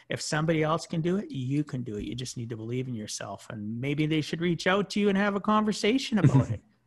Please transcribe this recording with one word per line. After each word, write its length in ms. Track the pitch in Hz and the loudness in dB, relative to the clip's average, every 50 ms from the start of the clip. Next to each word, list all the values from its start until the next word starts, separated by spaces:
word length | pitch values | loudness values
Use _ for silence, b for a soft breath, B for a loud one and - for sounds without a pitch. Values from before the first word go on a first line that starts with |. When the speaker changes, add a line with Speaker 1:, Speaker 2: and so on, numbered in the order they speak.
| B B | B B
Speaker 1:
If 100 | - 123 | -6 -4
somebody 420 | - - - 151 156 160 165 156 156 | -2 -2 0 0 2 2 2 2 4
else 240 | 151 160 165 - | 2 2 0 -2
can 140 | - - 165 | -4 -4 -2
do 160 | 156 170 180 | 0 0 0
it, 140 | 202 - 330 | 0 -2 -4
you 340 | 269 139 123 127 139 147 147 | -6 -6 -4 -2 0 -2 -2
can 180 | - - 127 120 | -2 -4 -6 -6
do 140 | 120 104 | -4 -6
it. 80 | 104 - | -6 -6
You 100 | - - | -6 -6
just 220 | 127 127 123 - | -6 -8 -8 -8
need 140 | 127 117 113 | -8 -8 -8
to 60 | 120 110 | -8 -8
believe 300 | 110 113 120 127 131 131 | -6 -6 -4 -4 -4 -4
in 60 | 123 | -6
yourself. 520 | 110 107 101 - - - 104 101 - - - | -6 -6 -8 -8 -8 -8 -8 -10 -12 -10 -12
And 320 | 120 110 104 104 113 117 | -10 -8 -6 -6 -6 -4
maybe 240 | 127 139 147 143 156 | -2 -2 0 0 0
they 160 | 151 160 156 | 2 2 0
should 220 | 147 - - 165 170 | 0 -2 -4 -2 0
reach 240 | 180 170 160 - | 0 0 2 2
out 240 | 185 185 202 196 - | 2 2 2 2 0
to 100 | - 214 | 0 2
you 80 | 202 208 | 2 4
and 80 | 190 | 4
have 180 | 190 202 208 196 | 4 2 2 0
a 60 | 202 | 0
conversation 760 | 190 - 214 214 214 214 196 - - 202 240 269 269 - 233 202 | 0 2 2 4 4 2 0 0 2 2 2 2 0 0 2 6
about 320 | 180 139 131 135 - - | 6 6 6 6 4 2
Speaker 2:
<laughs> 40 | 113 | -2
Speaker 1:
it. 60 | 98 - _ _ _ _ | -6 -8 _ _ _ _